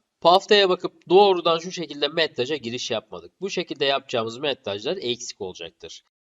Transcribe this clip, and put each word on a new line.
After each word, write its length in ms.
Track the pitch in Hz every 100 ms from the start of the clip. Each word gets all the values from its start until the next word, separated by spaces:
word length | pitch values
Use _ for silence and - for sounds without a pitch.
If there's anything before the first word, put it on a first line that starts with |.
| _ _
paftaya 480 | 170 185 - 208 190
bakıp 400 | 180 170 - -
doğrudan 500 | 185 202 180 165 165
şu 120 | 180
şekilde 360 | 175 151 147 147
metraja 480 | 165 156 - 123 151
giriş 360 | 113 123 -
yapmadık. 500 | 110 - 90 85 _
Bu 80 | 190
şekilde 360 | 185 170 147 139
yapacağımız 520 | 135 - 120 110 120
metrajlar 600 | 147 127 104 101 127 190
eksik 440 | 123 117 - -
olacaktır. 600 | 95 87 82 _ 85 - _ _